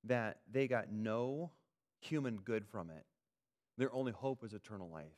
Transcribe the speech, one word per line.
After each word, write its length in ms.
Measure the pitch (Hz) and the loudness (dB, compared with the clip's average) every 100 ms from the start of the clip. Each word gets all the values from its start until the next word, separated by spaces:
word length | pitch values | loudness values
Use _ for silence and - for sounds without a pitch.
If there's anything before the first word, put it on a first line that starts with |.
that 360 | 110 123 110 - - | 2 2 2 -4 -2
they 180 | 117 135 | 2 4
got 240 | 120 98 | 4 2
no 580 | 107 110 113 123 143 170 - _ _ _ _ | 0 2 2 2 -2 -6 -10 _ _ _ _
human 360 | - 156 131 110 | -2 0 2 -2
good 300 | 95 110 104 | 0 0 0
from 240 | 107 85 | -6 -6
it. 140 | 78 - _ _ _ _ _ _ - | -8 -16 _ _ _ _ _ _ 0
Their 140 | 127 | 2
only 200 | 127 131 | 2 0
hope 300 | 107 135 131 | 0 -2 -2
was 100 | 113 | -6
eternal 360 | 104 - 104 90 | -10 -10 -10 -8
life. 160 | 80 76 | -8 -10